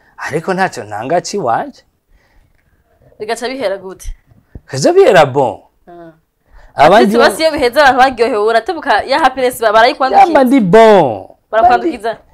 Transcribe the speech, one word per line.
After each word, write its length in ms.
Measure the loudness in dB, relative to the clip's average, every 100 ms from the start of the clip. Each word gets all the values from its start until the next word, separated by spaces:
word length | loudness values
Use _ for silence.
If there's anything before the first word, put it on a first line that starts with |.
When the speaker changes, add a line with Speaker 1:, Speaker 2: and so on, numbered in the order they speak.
| _ -16
Speaker 1:
Ariko 360 | -10 -8 -6
ntacyo 300 | -4 -6 -8
ntanga 380 | -14 -12 -6 -6
ciwanje. 640 | -6 -8 -4 -4 -6 -16 _ _ _ _ _ _ _ _ _ _ _ _ _ -14
Speaker 2:
Bigaca 280 | -10 -8 -8
bihera 280 | -8 -8 -8
gute? 380 | -14 -16 -14 -14 _ _ _ -20 -12
Speaker 1:
Bigaca 280 | -4 0
bihera 320 | 2 4 4 2
bon. 340 | 0 -4 -6 _ _ _
Speaker 2:
Ah. 240 | -20 -20 _ _ _ _ _ -8 2
Speaker 1:
Abandi 300 | 4 4 2
Speaker 2:
Ndetse 120 | 2
Speaker 1:
ba- 120 | 0
Speaker 2:
basi 120 | 0
iyo 100 | -4
biheze 280 | -2 -2 2
abantu 160 | 2 4
baryohewe, 440 | 0 0 -2 -2 0
uratebuka 560 | -2 -4 -8 -4 -4
ya 160 | -2 -2
happiness 420 | -2 -2 -6 -2
ba-, 100 | 0
barayikwandukiza. 520 | 2 2 0 0 2 4
Speaker 1:
Yamba 180 | 4
ndi 160 | 2 2
bon. 680 | 4 6 6 6 2 -4 -12 _ -4
Speaker 2:
Barakwandukiza, 600 | 2 2 2 -2 -6 -10
Speaker 1:
Mba 80 | -10 _